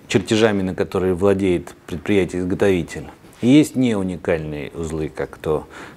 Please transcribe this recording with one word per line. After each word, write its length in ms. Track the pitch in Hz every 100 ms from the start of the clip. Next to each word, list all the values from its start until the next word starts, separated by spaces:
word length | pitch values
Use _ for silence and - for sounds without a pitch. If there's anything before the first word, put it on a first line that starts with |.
| -
чертежами, 560 | 117 90 110 110 101
на 120 | 92 87
которые 380 | 85 98 92
владеет 640 | 87 101 95 95 85 - - -
предприятие-изготовитель. 1200 | 85 - 101 87 90 90 90 101 92 78 82 69 - - -
И 60 | 117
есть 280 | 147 143 -
неуникальные 960 | 127 104 95 87 98 82 78 73 67
узлы, 380 | - 80 78 76
как 280 | - 71 -
то 300 | 82 76 - - -